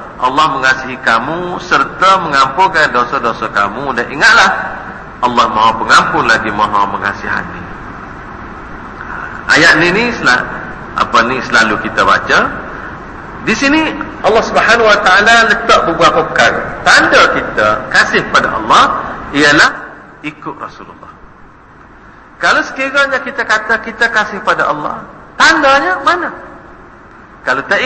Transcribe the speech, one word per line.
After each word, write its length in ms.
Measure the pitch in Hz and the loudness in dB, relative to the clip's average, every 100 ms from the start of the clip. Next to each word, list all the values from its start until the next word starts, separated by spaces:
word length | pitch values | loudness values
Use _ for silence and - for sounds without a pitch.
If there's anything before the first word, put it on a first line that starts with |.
| - - | -16 -4
Allah 240 | 127 139 156 | 0 2 0
mengasihi 480 | 135 131 127 120 113 | 2 0 0 -4 -4
kamu 560 | 127 113 131 170 180 180 | 0 0 0 -6 -6 -8
serta 640 | - 143 139 - 185 190 | 0 0 0 2 4 4
mengampunkan 720 | 165 139 131 180 190 170 147 | 2 0 2 2 2 2 2
dosa-dosa 560 | 123 120 - 117 110 110 | 0 0 -2 -2 -4 -4
kamu. 480 | 101 101 110 139 117 | -2 -2 -2 -6 -4
Dan 80 | - | -4
ingatlah, 380 | 143 214 226 196 - - - - - - - 123 | 0 4 4 4 0 -6 -10 -12 -16 -16 -4 -2
Allah 240 | 120 113 | 0 0
Maha 320 | 104 113 113 | 2 2 2
Pengampun 480 | 117 135 - 160 120 | 2 2 2 0 2
lagi 240 | 110 107 | 0 0
Maha 320 | 104 104 104 101 | -2 0 0 -2
Mengasihani. 680 | 101 101 98 - - 87 87 87 - - - - - - - - - - - - - - - - - - | -2 -6 -6 -6 -8 -8 -12 -14 -14 -14 -16 -16 -16 -16 -16 -16 -16 -14 -14 -14 -14 -12 -12 -12 -8 0
Ayat 320 | 143 165 156 | 2 4 4
ni, 80 | 175 | 2
ni 160 | 196 240 | 0 -2
sel-, 320 | 233 127 123 - - - - - | 0 0 0 -2 -10 -12 -14 -6
apa 260 | - - 117 117 | -4 0 2 2
ni, 160 | 131 | -2
selalu 400 | - 120 110 104 107 | 0 2 2 0 -2
kita 160 | - 98 | 0 2
baca. 340 | 92 - 160 254 - - - - - - - - - - | 2 2 0 0 -6 -12 -14 -14 -14 -16 -16 -16 -8 -4
Di 80 | 226 | 0
sini 240 | 277 311 311 - - - | 2 2 0 -4 -10 -2
Allah 220 | 190 220 - | 2 2 2
Subhanahu 420 | 185 180 233 220 | 0 2 4 4
Wa 60 | - | 4
Taala 480 | 190 185 214 233 226 | 4 4 6 6 4
letak 400 | 214 - 214 175 | 2 2 2 2
beberapa 320 | 156 160 170 156 | 2 2 2 0
perkara. 560 | - 117 92 - - 180 | 2 2 0 -6 -2 2
Tanda 480 | 262 320 254 175 | 4 4 4 4
kita 340 | - - - 107 107 - | 2 -4 0 0 0 0
kasih 320 | 185 - 208 - | 0 2 0 0
pada 320 | 139 - 110 | 0 0 -2
Allah 220 | 110 175 269 - - - - | 2 4 4 0 -6 -10 -4
ialah 380 | 143 147 151 247 - - - - - | 2 4 6 4 0 -12 -18 -20 -14
ikut 340 | 147 - 160 104 | -14 -12 -14 -12
Rasulullah. 420 | 110 - 92 - - - - - - - - - - - - - - - | -14 -16 -20 -20 -20 -20 -20 -20 -20 -20 -20 -20 -20 -20 -20 -20 -20 -2
Kalau 160 | 170 269 | 0 2
sekiranya 640 | 311 - 269 277 277 262 | -2 -4 -2 0 0 0
kita 240 | 254 233 226 | -4 -6 -2
kata 320 | 214 - 226 233 | -2 0 -2 -4
kita 240 | - 226 | -2 0
kasih 320 | 220 208 196 | 0 -2 -2
pada 240 | 180 165 - | -2 0 0
Allah, 320 | 151 147 - - - - - | -2 -6 -8 -14 -20 -8 2
tandanya 560 | 285 320 277 277 339 370 | 4 4 4 4 2 -2
mana? 240 | 285 359 311 - - - - - - - - - - - 131 | 0 -2 -4 -10 -16 -20 -20 -20 -20 -20 -20 -20 -20 -8 -4
Kalau 160 | 131 139 | -2 0
tak 80 | 196 | -2